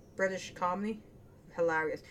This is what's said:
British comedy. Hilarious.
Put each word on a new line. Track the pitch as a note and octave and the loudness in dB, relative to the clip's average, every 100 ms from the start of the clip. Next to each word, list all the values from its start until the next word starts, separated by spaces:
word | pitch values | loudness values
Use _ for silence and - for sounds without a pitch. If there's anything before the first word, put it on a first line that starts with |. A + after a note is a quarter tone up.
| - | -14
British | - F#3+ F#3 - | 0 0 0 -6
comedy. | - F#3 F#3 G#3 G#3+ - - - - - - | -2 0 0 -2 -6 -10 -20 -20 -20 -10 0
Hilarious. | E3+ D#3+ D#3 - - | 2 4 2 -2 -8